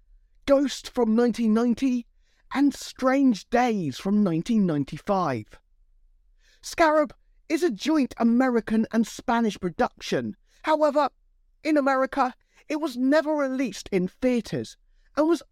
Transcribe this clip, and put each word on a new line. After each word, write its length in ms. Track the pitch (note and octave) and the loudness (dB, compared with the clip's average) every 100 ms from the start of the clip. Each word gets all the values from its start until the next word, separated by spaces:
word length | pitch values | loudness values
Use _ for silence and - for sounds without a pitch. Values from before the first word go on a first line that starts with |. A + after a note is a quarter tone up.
| _ - _ _ - | _ -20 _ _ 2
Ghost 460 | C#4 C#4 - - | 2 2 -4 -8
from 240 | - A3+ A3 | -2 2 2
nineteen 400 | B3 A3 A3 A3 | 2 2 0 2
ninety, 500 | A#3+ A3 C4+ B3 - _ _ _ - | 2 0 0 -2 -6 _ _ _ -6
and 180 | B3+ C#4+ | 0 0
Strange 800 | - - - C4 C4+ C4+ G3 - | 0 -10 -4 0 2 2 0 0
Days 480 | A#3+ B3 G#3+ D3+ - | 0 0 0 -4 -6
from 260 | F#3+ G#3 | 0 2
nineteen 440 | G3+ E3 - A3+ F3+ | 2 0 0 0 2
ninety-five. 800 | D3 C3+ D3+ - G3 E3 A#2+ G#2 - _ _ _ _ _ _ _ _ _ _ | 0 -4 -6 -2 0 0 -4 -8 -20 _ _ _ _ _ _ _ _ _ _
Scarab 540 | - - D#4+ D#4 C#4 - _ _ - | -6 0 2 2 0 -6 _ _ -6
is 140 | D#4 | -2
a 80 | E4+ | -2
joint 420 | G3 C#4 D#4 B3 - | -2 -2 0 0 0
American 680 | A#3 A#3+ C4 A#3 - A3 A3 | 0 2 2 0 0 -2 0
and 160 | A3+ A3 | -2 -2
Spanish 520 | - - A#3 A3+ F#3+ | -4 -2 0 0 -4
production. 760 | F3+ - B3 - - D#3 A2+ - _ _ | -4 -2 -2 -4 -4 -4 -4 -10 _ _
However, 480 | D#4+ D#4 D4+ C#4 C4+ _ _ _ _ _ | -2 2 2 2 -2 _ _ _ _ _
in 140 | D4+ D4+ | 0 2
America, 580 | C4+ C4 C4 C#4 B3+ - _ _ - | 2 0 0 -2 -2 -4 _ _ -8
it 100 | D4 | -6
was 160 | D4+ B3 | -4 -2
never 380 | C4 D#4 D4+ | 2 2 2
released 560 | D4+ C4+ C4 B3+ - - | 0 -2 -2 -4 -6 -4
in 160 | F#3 F3+ | -4 -4
theatres 680 | - B3+ A#3+ - C3+ A2 - _ _ _ - | -2 0 0 -2 -6 -8 -14 _ _ _ -2
and 120 | D#4 | 0
was 160 | E4+ - | 0 -2